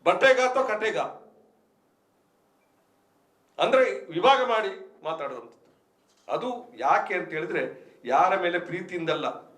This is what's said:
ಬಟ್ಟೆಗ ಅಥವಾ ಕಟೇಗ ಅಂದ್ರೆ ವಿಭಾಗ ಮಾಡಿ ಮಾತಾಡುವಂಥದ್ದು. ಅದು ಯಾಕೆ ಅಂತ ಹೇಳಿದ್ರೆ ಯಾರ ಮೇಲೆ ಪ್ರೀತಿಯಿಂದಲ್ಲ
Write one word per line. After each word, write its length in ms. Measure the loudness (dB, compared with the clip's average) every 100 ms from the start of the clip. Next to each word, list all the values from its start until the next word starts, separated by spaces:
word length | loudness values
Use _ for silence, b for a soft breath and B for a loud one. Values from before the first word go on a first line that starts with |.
ಬಟ್ಟೆಗ 360 | 2 4 6 6
ಅಥವಾ 220 | 4 2
ಕಟೇಗ 360 | 0 -2 -2 -2 -6 -10 -20 _ _ _ _ _ _ _ _ _ _ _ _ _ _ _ _ _ _ _ _ _ _ -2
ಅಂದ್ರೆ 540 | 2 4 4 0 -6
ವಿಭಾಗ 320 | 2 4 4
ಮಾಡಿ 580 | 4 0 -2 -8 -16 -14
ಮಾತಾಡುವಂಥದ್ದು. 720 | -10 -8 -8 -10 -16 _ _ _ _ _ _ _ -6
ಅದು 500 | -4 -4 -8 -12 -4
ಯಾಕೆ 360 | 2 2 0
ಅಂತ 140 | -6 -6
ಹೇಳಿದ್ರೆ 340 | -8 -4 -4 -4 B B B
ಯಾರ 360 | 0 2 4 2
ಮೇಲೆ 180 | 0 -2
ಪ್ರೀತಿಯಿಂದಲ್ಲ 680 | -6 -10 -8 -6 -4 -4 -4 -8 -18